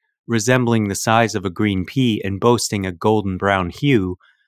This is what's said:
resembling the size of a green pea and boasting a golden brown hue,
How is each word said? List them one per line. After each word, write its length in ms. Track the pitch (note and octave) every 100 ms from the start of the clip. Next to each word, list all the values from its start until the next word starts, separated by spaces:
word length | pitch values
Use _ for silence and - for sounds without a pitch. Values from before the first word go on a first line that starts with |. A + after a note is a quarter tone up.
| _ _ -
resembling 600 | A2+ G#2+ B2+ A#2 A#2 G2+
the 60 |
size 400 | F#2+ - A2+ A2+
of 100 | G#2+
a 60 | F#2
green 340 | E2+ G#2+ F#2+
pea 380 | E2+ C3+ B2 G#2+
and 160 | G2 G2
boasting 460 | A#2+ A#2 - G#2 F#2+
a 60 |
golden 460 | E2+ G#2+ A2 G2 F2+
brown 340 | G2 F#2+ F2
hue, 460 | - C#3+ A#2+ F#2 F2+ _ _